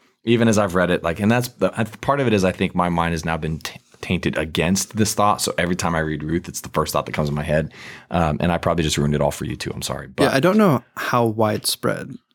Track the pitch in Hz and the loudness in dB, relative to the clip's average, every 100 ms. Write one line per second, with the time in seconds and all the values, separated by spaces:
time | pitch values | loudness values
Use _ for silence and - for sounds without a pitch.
0 | _ _ 113 117 117 107 101 90 87 87 | _ _ 2 4 6 4 2 2 2 2
1 | 82 85 104 123 123 - 92 - 110 - | 0 0 2 2 -2 -2 -2 0 -6 -4
2 | - 143 123 104 92 90 92 90 87 85 | -2 0 2 4 2 2 -2 0 0 2
3 | 82 82 82 80 78 80 - - _ - | 0 -2 -2 -4 -4 -6 -8 -14 _ -14
4 | - 87 78 - 78 78 80 95 - 107 | -4 -2 0 -2 -2 0 0 0 -2 0
5 | 101 - 104 - - - 87 90 87 82 | 0 2 2 2 -2 -2 -2 0 0 0
6 | 78 76 76 85 80 - - 82 78 73 | -2 -4 -2 -4 -4 -12 -4 -4 0 -2
7 | - - 73 73 78 78 78 - - - | -2 -2 -2 -2 0 0 0 -8 -18 -20
8 | - 87 80 71 87 82 87 85 78 - | -4 0 0 0 0 0 0 0 0 2
9 | 73 73 71 - 73 76 - 71 - 69 | 2 2 0 -2 -8 -8 -8 -8 -8 -8
10 | - - 139 135 170 214 202 123 - - | -8 -2 0 2 2 4 4 4 -2 -8
11 | - 123 113 107 107 104 - - - 92 | -2 2 2 2 0 0 -4 -2 -4 -4
12 | - - _ | -8 -16 _